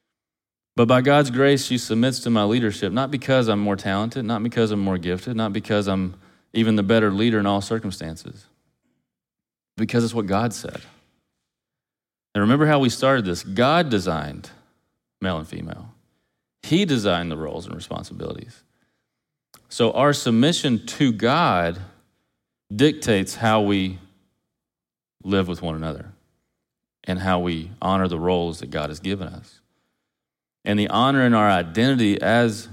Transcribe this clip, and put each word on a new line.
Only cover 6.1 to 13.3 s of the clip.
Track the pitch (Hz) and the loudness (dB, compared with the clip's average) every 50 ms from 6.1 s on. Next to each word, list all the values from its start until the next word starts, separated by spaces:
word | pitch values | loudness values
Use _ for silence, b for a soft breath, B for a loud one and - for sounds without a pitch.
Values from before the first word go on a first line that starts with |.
| 92 b b b b b b b | -6 b b b b b b b
even | - 113 113 113 110 | -2 0 2 4 2
the | 104 | 2
better | 98 98 117 113 107 104 | 4 4 4 4 4 2
leader | 95 101 113 120 113 107 | 2 2 2 2 2 2
in | 101 | 2
all | 101 101 101 | 2 0 0
circumstances, | 98 - 113 110 - 98 90 - 80 80 80 - - - - 101 - _ _ _ _ _ _ _ _ _ _ _ _ _ _ _ _ _ _ _ _ _ _ _ _ _ _ | -2 -2 -4 -4 -4 -6 -8 -8 -10 -12 -12 -12 -16 -18 -20 -20 -20 _ _ _ _ _ _ _ _ _ _ _ _ _ _ _ _ _ _ _ _ _ _ _ _ _ _
because | - 113 110 - 120 117 | -6 -4 0 0 0 0
it's | 113 113 | 0 -2
what | 117 104 | -4 -2
God | 92 98 101 117 117 98 | 0 0 0 0 -2 -4
said. | - - - - - - - _ _ _ _ _ _ _ _ _ _ _ _ _ _ _ _ _ _ _ _ _ _ _ _ _ _ _ _ - | -8 -10 -12 -14 -16 -18 -20 _ _ _ _ _ _ _ _ _ _ _ _ _ _ _ _ _ _ _ _ _ _ _ _ _ _ _ _ -2
And | 101 | 0
remember | 104 110 131 147 156 | 2 4 4 4 4
how | 151 151 139 | 4 4 4
we | 135 120 | 4 2
started | - - 131 135 135 127 104 | 2 2 2 2 4 2 0
this. | 90 | -2